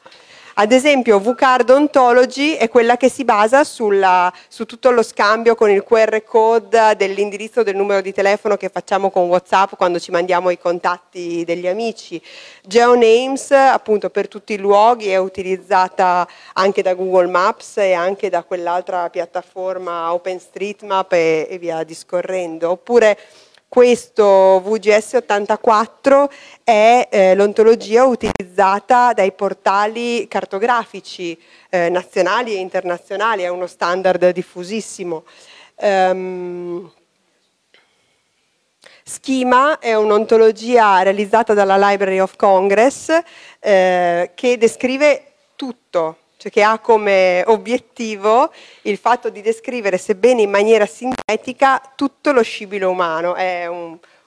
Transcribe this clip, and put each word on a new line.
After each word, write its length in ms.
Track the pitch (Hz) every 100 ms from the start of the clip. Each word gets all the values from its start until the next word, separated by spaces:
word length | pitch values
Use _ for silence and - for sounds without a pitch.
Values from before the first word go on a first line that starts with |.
| - - _ - - -
Ad 160 | 214
esempio, 480 | 254 285 277 240 202
Vcard 500 | 202 247 269 254 233
Ontology 840 | 262 294 285 247 247 247 - 294 311
è 120 | 226
quella 300 | 247 233 240
che 140 | 254
si 120 | -
basa 400 | 240 214 214 262
sulla, 720 | 302 - 220 196 190 180 180 - _
su 180 | - 226
tutto 240 | 240 262
lo 140 | 240
scambio 500 | 220 - 208 220 233
con 160 | 226 214
il 140 | 202
Q 80 | 196
R 300 | 226 220 214
code 720 | 214 233 220 226 202 226 220 208
dell'indirizzo 640 | 196 196 208 196 220 247
del 140 | 202 190
numero 260 | 202 196
di 100 | 190
telefono 460 | 196 196 208 220 202
che 120 | 185
facciamo 420 | - - 196 196
con 160 | 190 175
WhatsApp 480 | 180 - 190 196 -
quando 240 | 185 175
ci 100 | -
mandiamo 400 | 180 180 175 180
i 80 | 175
contatti 840 | 180 175 180 180 _ 185 170 170 165
degli 220 | 170 180
amici. 520 | 196 226 214 - 170 - - - -
GeoNames, 880 | - 220 240 247 226 226 262 269 -
appunto, 580 | 277 269 226 - 208 190
per 180 | - 196
tutti 260 | 214 -
i 40 | 208
luoghi 520 | 196 202 220 247 208
è 80 | 190
utilizzata 1120 | 190 190 185 185 175 190 185 - 185 180 170 - -
anche 280 | - 196 196
da 140 | 185 180
Google 320 | 185 185 175
Maps 500 | 180 190 226 - -
e 160 | 196
anche 360 | 180 180 202 202
da 120 | 175
quell'altra 680 | 170 185 170 180 185 185 170
piattaforma 1000 | 180 170 180 175 - 185 185 185 170 165
OpenStreetMap 1040 | 175 180 185 - - 196 202 208 190 190
e, 340 | 180 160 160 147
e 60 | 185
via 240 | 170 160
discorrendo. 880 | 156 160 - 180 180 185 175 160 165
Oppure 480 | 180 - 240 214 202 - _ _ _ _
questo 880 | - 247 233 - - 208 190 190 190
V 140 | 185 220
G 180 | 196 214
S 180 | 220
ottantaquattro 1160 | 247 - 202 208 214 - 214 220 _ - 277 277 - - -
è, 440 | - 214 220 247 226
eh, 240 | 214 190
l'ontologia 720 | 185 202 208 220 226 185 220
utilizzata 1080 | 262 233 214 - 185 180 190 196 - 247 247
dai 180 | 214 190
portali 960 | 190 196 190 - 196 214 226 240 233 208
cartografici, 1080 | 202 190 196 233 247 220 196 - - 175 160 _ _ _
eh, 180 | 185 175
nazionali 640 | 180 180 - 180 208 247
e 60 | 202
internazionali, 840 | 185 185 180 175 - 196 220 214
è 60 | 180
uno 180 | 180 180
standard 640 | - 175 185 185 180 180
diffusissimo. 920 | 180 180 180 180 220 196 - 175 160 - _ - - - -
Ehm, 1160 | 208 196 185 185 185 180 180 175 175 175 175 _ _ _ _ _ _ _ _ _ _ _ _ _ _ _ _ _ _ _ _ _
Schema 760 | - - - 262 254 247 262 208
è 160 | 240 214
un'ontologia 1080 | 214 214 226 226 220 214 226 240 214 190
realizzata 540 | 190 202 208 220 233 208
dalla 220 | 196 196
Library 420 | 202 202 196 190
of 160 | 190 -
Congress, 720 | 208 190 196 196 247 - - 320 339 - - _
eh, 760 | - 196 185 180 175 170 180 -
che 220 | 247 247
descrive 720 | 220 - 247 269 294 269 _ _ _ -
tutto, 640 | 262 226 _ 175 160 160 _ _
cioè 140 | 208
che 100 | 214
ha 160 | 208 220
come 640 | - 220 208 196 185 180 180
obiettivo 1040 | 220 190 247 - - 226 214 202 226 302 - - -
il 160 | 214 196
fatto 320 | - 240 233
di 120 | 202
descrivere, 560 | 208 220 - 247 202 185
sebbene 440 | - 196 220 254
in 80 | 208
maniera 360 | 202 208 220 202
sintetica, 1080 | - 240 254 - 220 240 247 269 254 - -
tutto 380 | 277 _ 311
lo 80 | 269
scibile 420 | 226 - 202 202
umano. 520 | 185 185 175 160 170 175
È 300 | 185 180 175
un, 320 | 175 170 165 _ _